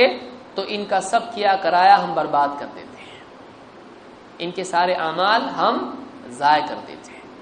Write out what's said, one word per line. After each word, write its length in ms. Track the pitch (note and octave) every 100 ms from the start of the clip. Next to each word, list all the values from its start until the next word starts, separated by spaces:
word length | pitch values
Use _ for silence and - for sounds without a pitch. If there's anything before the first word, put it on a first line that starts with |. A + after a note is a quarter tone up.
| B3+ - - - -
تو 80 | - G3
ان 180 | G#3
کا 160 | G3 G3
سب 340 | - A#3 A3+
کیا 220 | G#3+ G3+ F#3+
کرایا 420 | - F3 F#3 G3
ہم 100 | F3+
برباد 340 | D#3+ D3+ C#3+ C#3+ -
کر 80 | A2+
دیتے 280 | F2 - -
ہیں، 180 | - - - - - - - - - - - - - -
ان 120 | E3+
کے 140 | F3
سارے 280 | F#3 E3+ F3+
اعمال 500 | F3 D#3+ E3 G3 A3+
ہم 520 | C4+ - G3 E4+ - - - - B2
ضائع 360 | B2 C#3+ D3+ C3+
کر 60 | G#2+ F2
دیتے 240 | D2 -
ہیں۔ 80 | - - -